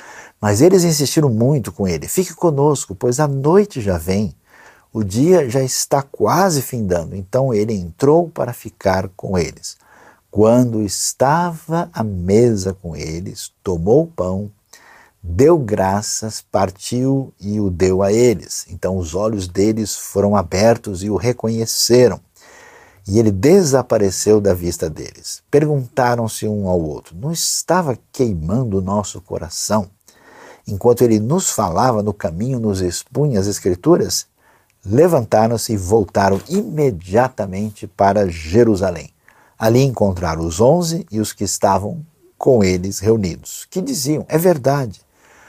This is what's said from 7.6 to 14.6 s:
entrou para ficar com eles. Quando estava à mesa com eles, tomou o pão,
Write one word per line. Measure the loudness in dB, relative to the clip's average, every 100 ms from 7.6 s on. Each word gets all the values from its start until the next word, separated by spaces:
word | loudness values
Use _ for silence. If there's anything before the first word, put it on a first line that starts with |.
| 0
entrou | -4 -8 0 2 4 2
para | -4 -8
ficar | -8 -16 -4 -2 0 -2
com | -10 -4 -2
eles. | -2 -6 -16 -18 _ _ -20 _ _
Quando | 2 4 4 2 -2
estava | -4 -4 -6 -2 0 0 -2 -6 -6 -6 -4
à | -6
mesa | -6 -4 2 4 4 2 -4
com | -8 -10 -10
eles, | -8 -8 -10 -14 -18 _
tomou | -6 -2 4 4
o | 2
pão, | -4 -4 -6 -8 -14